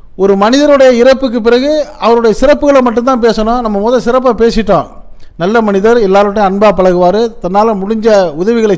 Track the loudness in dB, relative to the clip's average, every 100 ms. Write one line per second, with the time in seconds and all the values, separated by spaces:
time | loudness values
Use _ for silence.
0 | -16 -4 0 2 2 2 2 4 4 4
1 | 2 2 -2 -4 0 0 0 -4 -4 -4
2 | -2 0 0 0 0 2 2 2 0 -2
3 | -2 0 0 0 -2 -2 -2 -4 -2 -2
4 | 0 0 0 0 0 0 0 0 -2 -12
5 | -20 -18 -16 -6 -2 0 0 0 2 2
6 | 2 2 0 0 -2 2 0 2 0 2
7 | 0 0 -4 -6 -4 0 0 -2 -4 -2
8 | 0 2 0 -2 -2 0 0